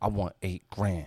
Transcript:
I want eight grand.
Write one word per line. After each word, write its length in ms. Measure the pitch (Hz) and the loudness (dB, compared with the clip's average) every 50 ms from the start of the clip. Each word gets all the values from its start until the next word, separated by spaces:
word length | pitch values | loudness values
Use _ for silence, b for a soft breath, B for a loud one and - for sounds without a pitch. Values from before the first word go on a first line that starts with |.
I 60 | - 110 | 0 0
want 260 | 107 101 98 87 - _ | 2 2 0 0 -2 _
eight 200 | - 95 90 87 _ _ | -4 -4 -4 -4 _ _
grand. 360 | - - 101 101 95 85 78 | -4 0 2 2 2 0 -2